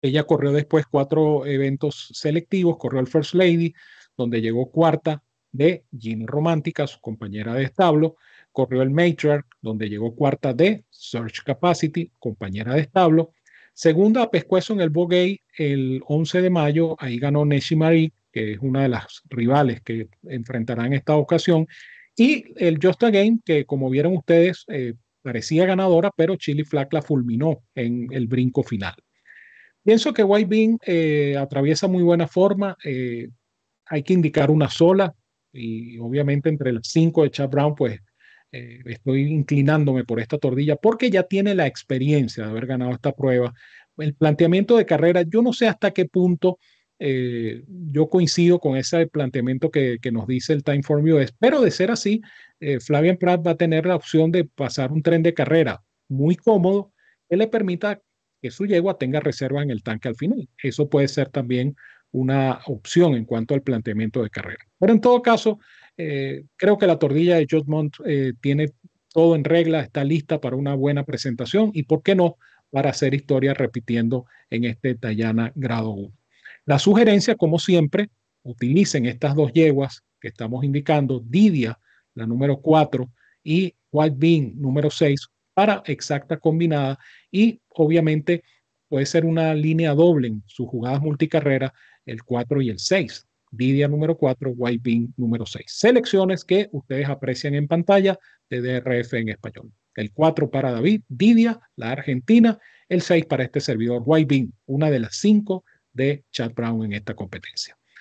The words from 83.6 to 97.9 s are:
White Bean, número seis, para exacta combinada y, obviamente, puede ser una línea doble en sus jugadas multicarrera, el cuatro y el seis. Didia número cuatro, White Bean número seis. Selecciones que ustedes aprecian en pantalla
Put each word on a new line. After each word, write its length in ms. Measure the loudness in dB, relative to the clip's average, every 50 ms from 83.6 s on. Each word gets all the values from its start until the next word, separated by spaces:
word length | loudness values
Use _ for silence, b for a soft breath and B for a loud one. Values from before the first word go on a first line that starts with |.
| 0 -2 _ _ _ _
White 260 | -2 0 0 0 0 0
Bean, 340 | 2 2 2 2 0 -4 -6
número 340 | -6 -4 -2 -2 0 -2 -2
seis, 360 | 0 0 0 0 0 -2 -4 _ _ _ _ _ _
para 280 | 0 2 2 2 -2 -4
exacta 500 | -8 -10 -8 -6 -6 -6 -6 -4 _ -8
combinada 600 | -2 _ 0 0 2 0 0 0 0 -2 -2 -4 b b b b b b b
y, 300 | 0 2 2 2 2 -2 _ _
obviamente, 760 | _ 0 2 4 4 2 2 2 0 0 0 -2 -2 -4 _ _ _ _ _ _ _ _ _ _
puede 180 | -2 -2 -2
ser 180 | 0 0 0 2
una 300 | 2 0 0 0 0 0
línea 400 | 0 0 0 0 0 0 0 2
doble 340 | 4 4 4 4 2 0 -2
en 140 | -4 -8 -12
sus 220 | _ -10 -10 -10 -8
jugadas 320 | -6 -6 -4 -4 -4 -2
multicarrera, 720 | -2 -4 -2 -2 -2 0 0 0 0 2 0 0 -2 -4 b b b b b b b
el 160 | -14 -14 -14 -8
cuatro 380 | _ -6 -6 -4 -2 -2 -2
y 80 | -2 -2
el 100 | -4 -6
seis. 480 | -2 0 0 0 0 -2 -10 -18 _ _ _ _ _ _
Didia 380 | -8 -4 0 0 2 2 0 0
número 280 | 0 -2 -2 -2 -2
cuatro, 340 | 0 0 -2 -2 -2 -6 -8
White 320 | -6 -4 -4 -4 -4 -4 -2
Bean 320 | -2 -2 0 -2 -4 -6
número 300 | -6 -4 -4 -4 -4 -6
seis. 200 | -10 -12 -16 -16 -16
Selecciones 760 | -8 0 2 4 4 4 2 2 0 0 0 0 -2 -4 -2
que 240 | 0 0 0 0 -2 -6
ustedes 360 | -12 -10 _ -6 -4 -4 -4
aprecian 460 | -6 -6 -6 -6 -6 -6 -4 -4 -2
en 120 | -2 -2
pantalla 520 | 0 -2 -2 2 4